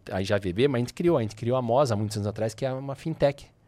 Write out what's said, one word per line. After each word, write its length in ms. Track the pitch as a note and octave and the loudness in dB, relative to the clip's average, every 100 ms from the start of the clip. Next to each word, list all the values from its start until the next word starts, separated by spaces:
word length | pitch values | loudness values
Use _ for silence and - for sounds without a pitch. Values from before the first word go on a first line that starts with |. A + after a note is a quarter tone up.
| - | -6
a 120 | F#2+ | -4
J 160 | F#2+ G2+ | 0 0
V 140 | F#2+ | 0
B, 160 | F2+ C#3 | 2 2
mas 100 | B2 | 2
a 20 | |
gente 140 | A#2+ | -2
criou, 240 | - F3 D#3 | 0 2 2
a 40 | |
gente 120 | G#2+ | 0
criou 220 | - A#2 B2+ | -4 -2 0
a 60 | |
Mosa 320 | A#2+ B2 C#3+ | 2 2 4
há 20 | G#2 | 2
muitos 200 | G#2+ G#2+ | -2 -2
anos 120 | G2+ | -4
atrás, 260 | G2+ A2 | -2 -4
que 100 | - | -2
é 80 | C3 | -6
uma 220 | C3 C#3 | -4 -8
fintech 520 | C3+ D#3+ D#3 C#3+ C#3 - _ | -8 -6 2 0 0 -12 _